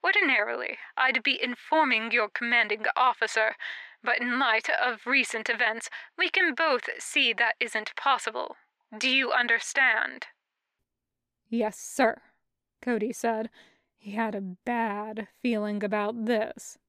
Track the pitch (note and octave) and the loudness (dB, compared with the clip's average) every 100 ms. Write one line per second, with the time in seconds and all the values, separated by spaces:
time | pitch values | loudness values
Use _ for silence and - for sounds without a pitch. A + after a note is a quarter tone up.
0 | F4 G4 E4+ B3 G#3+ A#2+ - - - - | 2 2 4 2 0 -4 -6 -10 -12 0
1 | C4 B3 B3+ C4+ B3 A#3+ - D#4 D4 A3+ | 0 2 -2 -2 -4 -6 0 4 4 2
2 | A3+ A#3+ G#3+ - A#3 A#3+ G#3+ G#3+ A#3+ - | 2 0 0 -2 0 2 2 0 -2 2
3 | B3 A#3 A3 - A3 - - - - - | 2 4 0 2 0 0 -10 -12 -14 -8
4 | A#3 A#3+ B3 B3 C4 A3 - - B3+ A3 | -2 0 0 2 2 2 0 0 0 -2
5 | A#3+ C4+ A#3+ A3+ A3 A3+ A#3 A3+ - - | 0 0 2 -2 -2 0 0 -2 -8 -14
6 | - - F4+ F#4+ F4 B3 D#4+ B3+ - - | -16 -4 0 2 2 2 2 2 -2 -10
7 | - D4+ C4 A3 A#3 - A#3 A3 G#3+ - | -2 2 2 2 0 0 -4 -4 -6 -2
8 | C#4 B3 - A3 - - _ _ _ G#3+ | 2 2 0 -6 -8 -10 _ _ _ -2
9 | C4 C4 B3+ B3+ A#3+ A#3 - - C4 A3 | 2 2 2 2 2 0 0 2 4 2
10 | - C4 - _ _ _ _ _ _ _ | -2 -6 -16 _ _ _ _ _ _ _
11 | _ _ _ _ _ A#3 G#3+ - - - | _ _ _ _ _ -2 -2 -4 -10 2
12 | A#3 - _ _ _ _ _ _ - A3+ | 2 2 _ _ _ _ _ _ -2 -2
13 | G#3+ - A#3 A3 A3+ - - _ _ _ | -2 -2 -2 -2 -4 -10 -20 _ _ _
14 | G3+ G#3 A3+ G#3 F#3+ F3+ - A#3+ A3+ G#3 | -10 -4 -2 -2 -8 -8 -4 0 0 -2
15 | G#3+ G#3+ G#3+ _ B3 A3 G#3 G#3 G3+ G#3 | -6 -8 -10 _ 0 0 0 -2 0 0
16 | G#3 A#3 A3 A3+ A3 - - - | 0 -2 0 2 0 -6 -16 -20